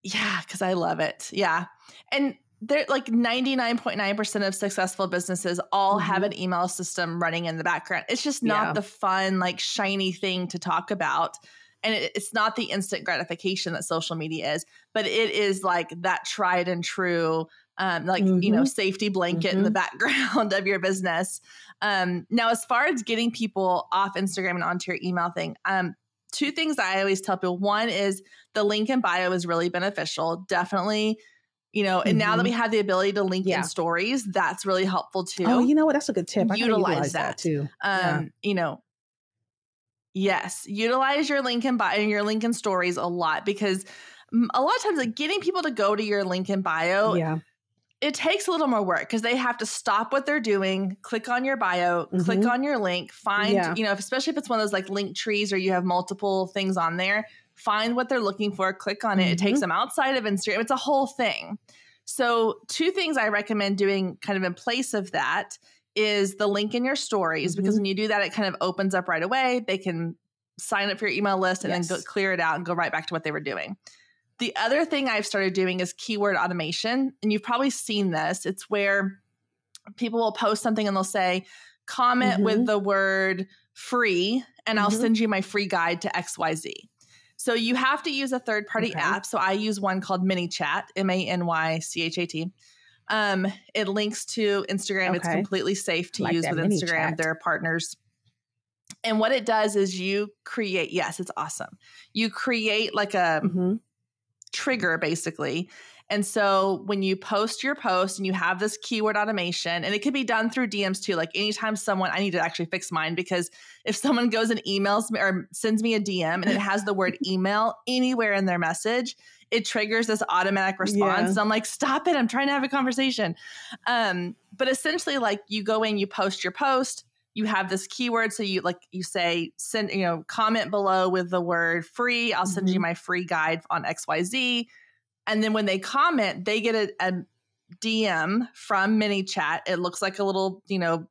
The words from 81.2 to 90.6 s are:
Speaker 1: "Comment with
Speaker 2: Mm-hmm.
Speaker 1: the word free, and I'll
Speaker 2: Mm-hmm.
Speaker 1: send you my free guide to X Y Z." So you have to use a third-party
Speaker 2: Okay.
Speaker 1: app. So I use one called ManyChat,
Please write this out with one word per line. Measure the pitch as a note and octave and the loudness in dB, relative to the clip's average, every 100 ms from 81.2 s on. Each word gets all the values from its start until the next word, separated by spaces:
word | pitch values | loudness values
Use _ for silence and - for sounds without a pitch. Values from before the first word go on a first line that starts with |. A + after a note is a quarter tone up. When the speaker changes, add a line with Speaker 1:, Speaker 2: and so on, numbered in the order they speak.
| F#3 F#3 - - - _ - | 2 0 -4 -20 -20 _ -10
Speaker 1:
"Comment | - B3 B3 B3+ F#3+ | 2 4 6 4 4
with | G#3 A3 | 2 2
Speaker 2:
Mm-hmm. | B3 | 2
Speaker 1:
the | G#3 | 2
word | G3 G3 G3 F#3+ F#3+ F#3 F#3+ _ _ | 2 2 2 2 0 -2 -6 _ _
free, | - - B3 A3+ F3 F#3+ B3+ - - G#3+ | -16 -2 0 2 2 0 -2 -4 -10 -2
and | A3 | 2
I'll | G3+ | 2
Speaker 2:
Mm-hmm. | A3 | 2
Speaker 1:
send | A#3 A3 | 2 4
you | A3 | 2
my | G3 | 0
free | F#3+ G3+ G3+ | 0 -2 0
guide | F#3 E3+ F3 | 0 0 -2
to | G3 F3 | -4 -4
X | F3 - | -6 -4
Y | D#3+ D#3+ | -2 -2
Z." | - - - _ _ - _ - | -6 -14 -18 _ _ -20 _ -6
So | - A#3 | 0 0
you | A3+ B3 | 2 2
have | C4 D4 | 2 0
to | D#4+ | -2
use | C#4 C4+ | -4 -2
a | B3+ | -4
third-party | B3 G#3+ G#3 A3+ A3 | -2 -4 -2 -2 -2
Speaker 2:
Okay. | E3 | -2
Speaker 1:
app. | D#3 F3+ - | -2 -2 -2
So | A3 | -2
I | F#3+ | 0
use | G3+ G#3+ G3+ | 0 -2 0
one | G3 F#3 | 0 -2
called | F#3 F#3 | -2 0
ManyChat, | F#3+ F3+ F3 - | 2 0 -2 -4